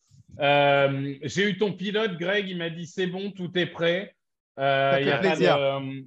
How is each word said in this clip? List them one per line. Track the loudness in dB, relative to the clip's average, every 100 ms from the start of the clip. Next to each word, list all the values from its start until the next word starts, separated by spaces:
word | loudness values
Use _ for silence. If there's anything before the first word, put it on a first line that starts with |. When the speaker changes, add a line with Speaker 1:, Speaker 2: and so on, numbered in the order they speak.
| _ _ _ 2
Speaker 1:
Euh, | 4 6 6 6 4 2 -4 -6
j'ai | -6 -2
eu | 0 0
ton | -2
pilote, | -2 -4 -2 -2 -4
Greg, | -4 -4 -4
il | -6
m'a | -8
dit, « | -8 -10
C'est | -6 -6
bon, | -6 -8
tout | -8 -6 -4
est | -4
prêt. » | -2 -2 -2 -6 _ _ _ _ -4
Euh, | 0 2 2
Speaker 2:
Ça | 2
Speaker 1:
il |
Speaker 2:
fait | 2
Speaker 1:
y |
a | 0
pas | 0
Speaker 2:
plaisir. | 2 2 2
Speaker 1:
de, |
euh, | 0 -4 -6 -10